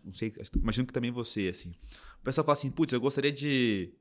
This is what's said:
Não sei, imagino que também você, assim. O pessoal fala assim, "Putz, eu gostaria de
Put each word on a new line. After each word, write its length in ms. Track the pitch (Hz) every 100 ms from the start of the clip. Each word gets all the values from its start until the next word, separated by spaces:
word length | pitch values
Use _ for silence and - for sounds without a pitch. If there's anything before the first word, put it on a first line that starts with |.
Não 100 | -
sei, 200 | 95 110 - - -
imagino 300 | 107 107 127
que 60 |
também 180 | 131 120
você, 360 | 123 117 107 95
assim. 240 | 87 87 85 - - - -
O 40 |
pessoal 200 | - 131 156
fala 120 | 143
assim, 140 | 139
"Putz, 200 | - 160
eu 80 | 123
gostaria 320 | 131 139 139
de 640 | 143 147 135 120 101 87 -